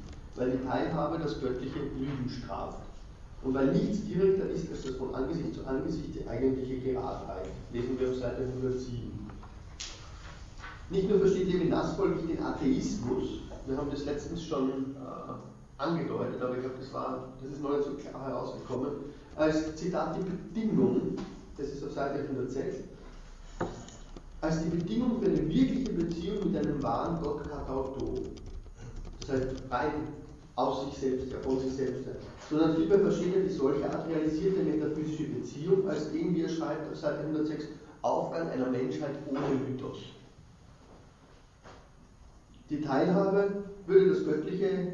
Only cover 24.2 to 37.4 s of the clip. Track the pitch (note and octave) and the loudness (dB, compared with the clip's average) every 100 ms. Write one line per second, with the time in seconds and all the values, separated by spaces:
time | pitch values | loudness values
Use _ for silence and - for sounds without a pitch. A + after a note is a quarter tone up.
24.2 | - - D#3+ E3 F3 E3+ F#3 A3+ B3 - | -14 -4 0 2 2 0 2 2 4 4
25.2 | - - - B3+ C4 G#3+ - F3 E3 E3+ | 4 4 4 6 6 4 0 0 0 0
26.2 | G3+ G#3+ E3+ - D#3 C#3+ - - E3+ E3+ | -2 0 0 2 0 0 0 0 0 -2
27.2 | C#3+ - - C#3+ B2+ C3 C3 A#2+ A2+ - | -2 -4 -6 -6 -4 -2 -2 -4 -4 -4
28.2 | - - - - - - B2 - - - | -6 -8 -12 -12 -12 -14 -12 -10 -10 -10
29.2 | - C3 - - - B2 D3+ D3+ - - | -2 0 0 -4 -4 0 0 0 -4 -8
30.2 | - - - - C3+ - - - C3 B2+ | -14 -16 -8 0 0 0 -2 0 0 0
31.2 | - - C3+ B2+ B2+ C3+ B2 - - - | -2 -2 0 2 2 0 0 -2 -6 -8
32.2 | - - - D#3 D#3+ - - G3+ - - | -10 -14 0 4 6 4 6 8 8 4
33.2 | F3 F#3+ - - C3+ - - E3 E3 D#3+ | 4 4 2 4 4 4 0 -2 0 0
34.2 | D#3 D#3 F#3+ F3 D#3+ D3+ D3+ - C#3+ - | 2 2 2 4 2 2 0 0 -2 -2
35.2 | - A#2+ - C#3+ E3+ F#3+ - D3 D3+ D#3+ | -2 -4 -6 -4 4 4 4 0 0 0
36.2 | F3 E3 - - D3 D3+ - - D3 C#3 | 2 2 2 0 -2 -2 -4 -2 -2 0
37.2 | D3+ D#3 | 0 0